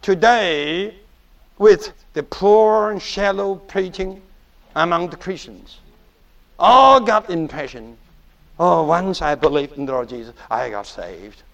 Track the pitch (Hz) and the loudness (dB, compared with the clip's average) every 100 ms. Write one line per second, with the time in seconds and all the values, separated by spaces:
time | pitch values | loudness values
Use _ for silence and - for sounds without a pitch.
0 | - 170 220 240 196 151 147 165 202 190 | -2 2 4 2 2 -2 -4 -6 -8 -12
1 | _ _ _ _ _ _ 208 190 - - | _ _ _ _ _ _ 4 4 2 -20
2 | _ - 143 - 196 214 214 220 214 202 | _ -10 -10 -2 4 4 4 2 0 -6
3 | - - 202 196 196 190 - 196 190 180 | -8 -4 -2 -2 -4 -6 -8 -6 -6 -6
4 | 190 190 _ _ _ _ _ - 165 170 | -10 -10 _ _ _ _ _ -4 -2 -2
5 | 175 170 - 185 - 95 - - _ _ | -4 -10 -12 -12 -14 -20 -20 -20 _ _
6 | _ _ _ _ _ _ 185 254 269 269 | _ _ _ _ _ _ 4 8 8 6
7 | 226 214 220 175 156 147 139 123 113 117 | 4 -2 -2 -6 -6 -8 -12 -14 -20 -20
8 | _ _ _ _ _ - 170 170 151 170 | _ _ _ _ _ -4 0 0 0 0
9 | 185 180 151 143 156 143 143 143 139 131 | -2 -4 -4 0 0 0 -4 -8 -6 -6
10 | 120 123 113 117 - 113 127 104 101 - | -6 -10 -16 -20 -8 -6 -6 -8 -12 -14
11 | 87 87 101 101 _ | -14 -16 -20 -20 _